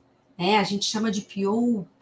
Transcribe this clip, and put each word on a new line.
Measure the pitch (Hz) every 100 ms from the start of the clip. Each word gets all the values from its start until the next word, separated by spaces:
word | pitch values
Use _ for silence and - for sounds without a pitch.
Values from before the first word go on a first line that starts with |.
| _ _ _ -
né? | 175 214
A |
gente | 190 196 -
chama | 214 220
de | 196
P | - 196 196
O | 226 240 220 170 _